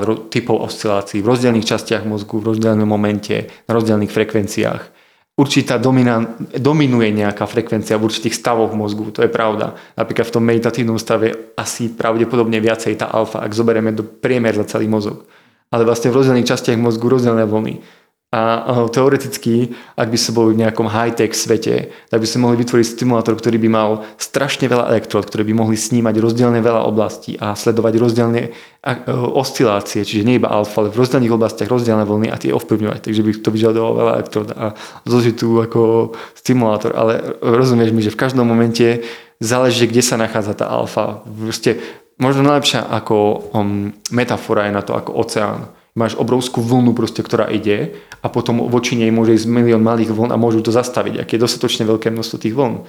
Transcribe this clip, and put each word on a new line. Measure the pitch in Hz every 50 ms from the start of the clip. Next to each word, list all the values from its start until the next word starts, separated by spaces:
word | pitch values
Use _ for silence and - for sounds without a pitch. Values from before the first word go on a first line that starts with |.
| 101
ro-, | 107 110 110 - -
typov | - 123 113 - 113 110
oscilácií | 120 107 - - - 110 101 101 98 - - 107 98
v | 113 127
rozdielnych | 120 120 123 117 113 104
častiach | - 120 104 - - 113 104 98
mozgu, | 110 107 104 101 - - 110 104
v | 113 110
rozdielnom | 110 110 110 110 107 107 104
momente, | 107 104 104 104 104 101 104 - 107 110 110 - - - _
na | - 113
rozdielnych | 117 110 110 107 104 107 101 -
frekvenciách. | 110 110 107 - 113 101 95 - 110 107 - - - - - - _ _ _ _ _ _ _ _
Určitá | - 143 135 - 139 117 - 135 120
domina-, | 113 131 131 131 123 123 117 113 117 113 - - - - -
dominuje | 139 120 139 151 156 147 131 123 117 113 107 107
nejaká | 107 104 104 101 - 107 -
frekvencia | - 117 113 - 117 110 95 - 110
v | 107 110 110 110
určitých | - - 120 -
stavoch | - - 127 120 113 110 104 110
mozgu, | 107 107 104 104 107 107 113 -
to | - 117
je | 113 -
pravda. | - 113 110 107 104 - - - - - - _
Napríklad | - 95 - - - 117 -
v | -
tom | 120 117
meditatívnom | 117 117 117 117 117 - - 120 113 113 110
stave | - - 113 107 107 113 - - - - -
asi | - 110 - - - 123 110
pravdepodobne | 117 - - 117 113 113 117 117 120 120 117 110 113 110
viacej | 107 113 113 - - 107 110 110
tá | 117 113
alfa, | - 113 110 110 - -
ak | - 110 104
zoberieme | 113 117 117 113 113 110 110 110
do | 107 104
priemer | - - - - 123 127 123 117 113 101
za | 104 104 -
celý | - 117 110 110 110
mozog. | 107 104 107 - - - _ _ _ _ _ _ _ _ _ -
Ale | 117 113 113
vlastne | 117 117 - 131 117
v | 131
rozdielnych | 135 135 127 123 113 -
častiach | 131 120 - - 120
mozgu | 113 120 120 113 113 120 123
rozdielne | 131 127 120 120 113 113 113 107
vlny. | 104 110 110 127 131 - - - - _ _ _ _ _ _ _ -
A, | 113 113 113 113 113 - 127 123 120 117
o, | 113
teoreticky, | 117 131 131 139 139 131 135 120 - - - 120 113 117 117 117 120 - - - -
ak | - 120 113
by | 117 113
sme | - - 113
boli | 117 113 113 113 110
v | 113
nejakom | 110 110 - 117 107
high-tech | 107 110 117 120 117 117 113 107
svete, | - - - 117 113 107 - 117 117 120 - - - - - _
tak | - 113
by | 110
sme | 110 - 127 123 120
mohli | 120 117
vytvoriť | 117 120 - 120 117 117 - -
stimulátor, | 123 123 120 113 110 113 110 107
ktorý | - 120 113 113 110
by | 110
mal | 110 110 110 107 110 110 110 - - -
strašne | - - - 135 135 143 - - 139
veľa | 120 123 120 117 -
elektród, | 117 107 101 - - 104 98 -
ktoré | - 110 107
by | 107 110
mohli | 113 113 113 156 -
snímať | - - 127 120 117 113 107 110
rozdielne | 110 117 113 120 123 120 117 117
veľa | 110 120 117 110 120 120
oblastí | 107 110 104 101 - - - - - -
a | - 107 101
sledovať | - - 117 113 131 117 113 110 113 120
rozdielne | 120 113 120 117 117 117 117 - - - - - - _ _ -
a, | 139 123 120 - - 117
o, | 123 123 - - 139
oscilácie, | 135 - - - 135 110 101 101 98 - - 110 104
čiže | - - 107 101
nie | 120 123 120 107
iba | 107
alfa, | 110 107 104 - - 113 107
ale | 101
v | 98 117 127
rozdielnych | 123 147 139 123 113 117 110
oblastiach | 113 107 - - 107 104
rozdielne | 123 123 117 113 110 107 107
vlny | 101 104 107 110 -
a | -
tie | - - 135
ovplyvňovať. | 131 123 - - 117 107 107 104 - 110 -
Takže | - 110 110 107
by | 110 107 110
to | - 113 110
vyžadovalo | 110 110 113 110 113 113 113 117
veľa | 117 117 113 117 120
elektród | 107 - - 110 107 107 117
a | - 117 107 - - - - - - -
zložitú | 117 117 123 120 120 113 117 123 117 113 113 113
ako | 113 - 117 113 113 113 113 113 113 113 - - - -
stimulátor. | - _ - 127 127 117 110 107 104 107 113 - -
Ale | 113 113 117 - 131 131 131 -
rozumieš | - 123 117 120 131 131 120 117 117 110 110
mi, | 113 107
že | 107
v | 107 - 135
každom | 131 127 131 120
momente | 117 117 113 117 117 113 117 120 117 117 120 - - - - - - _ _
záleží, | 117 110 123 127 127 127 117 120 120
kde | 113 113 123 123
sa | - 135 113
nachádza | 113 110 - 113 101 104 101 -
tá | -
alfa. | 101 117 117 117 107 - 110 107 104 104 104 -
Proste | - 107 107 110 110 113 - - 123 113 120 - - - - _ _ _ -
možno | 123 131 139 139 139
najlepšia | 143 147 143 127 - - 120 - -
ako, | 123 110 - - 113 104 104 104 104 - - - -
um, | 110 104 101 101 101 101 101 104 - _ -
metafora | 123 120 120 113 113 98 - - 113 107 104
je | 104 101
na | 101 98
to | - 120 110
ako | - - -
oceán. | - 110 - - 113 104 104 107 - - - - _ _ _ _
Máš | 113 117 113 110 -
obrovskú | 139 113 123 127 127 127 - 135
vlnu | 117 117 127 127 123 123 110
proste, | 120 113 107 - - 107
ktorá | - - 113 107 -
ide | 110 104 95 110 104 104 143 165 - - - _ - -
a | - -
potom | - 123 120 - 117 117 120 123
voči | 120 123 120 - 127 120
nej | 110 110
môže | 113 113 113 110 113
ísť | 107 110 113
milión | 120 120 120 120 117 113
malých | 113 113 117 117 110 107 110
vln | 107 117 120
a | 123
môžu | 113 117 117 110 113
to | 107 120
zastaviť, | 110 123 123 - - 117 98 104 - - -
ak | - -
je | 110
dostatočne | 120 120 - - - 117 - - 120 107
veľké | 110 110 - 113 113
množstvo | 113 110 - -
tých | - - 113 110
vln. | 135 139 117 107 85 -